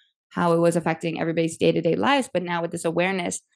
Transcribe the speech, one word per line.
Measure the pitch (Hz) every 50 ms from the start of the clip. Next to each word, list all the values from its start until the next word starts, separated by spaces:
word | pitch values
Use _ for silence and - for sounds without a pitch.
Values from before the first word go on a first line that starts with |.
| _ _ _ _ _ _ -
how | 180 175 175 165
it | 170
was | 170 170 165
affecting | 170 165 165 160 160 - 165 160 -
everybody's | - 165 165 170 165 160 165
day-to-day | - 170 165 165 165 160 170 165
lives. | 170 202 233 277 269 247 - -
But | 180 180
now | 175 175 170 170
with | 170
this | 175 170 -
awareness, | 170 165 175 175 185 196 190 175 185 - - _ _ _